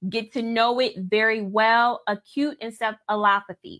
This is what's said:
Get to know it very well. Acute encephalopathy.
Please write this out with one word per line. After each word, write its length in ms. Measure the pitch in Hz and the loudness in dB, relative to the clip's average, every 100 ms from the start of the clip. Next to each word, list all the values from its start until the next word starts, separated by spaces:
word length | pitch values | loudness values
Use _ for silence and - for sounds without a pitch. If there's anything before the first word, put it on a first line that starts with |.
| 185 | -6
Get 240 | 226 220 | -4 -4
to 80 | 269 | -6
know 360 | 226 226 233 247 | -2 0 2 2
it 140 | 262 - | 0 -2
very 440 | 185 214 220 220 | -2 2 2 0
well. 640 | 202 214 220 233 240 240 - | -2 2 4 4 2 0 -4
Acute 540 | 202 _ - 294 - | -6 _ -4 -4 -4
encephalopathy. 1160 | 226 226 220 214 - 208 208 202 - 175 - | -12 -6 -6 -6 -4 0 2 2 -2 -16 -16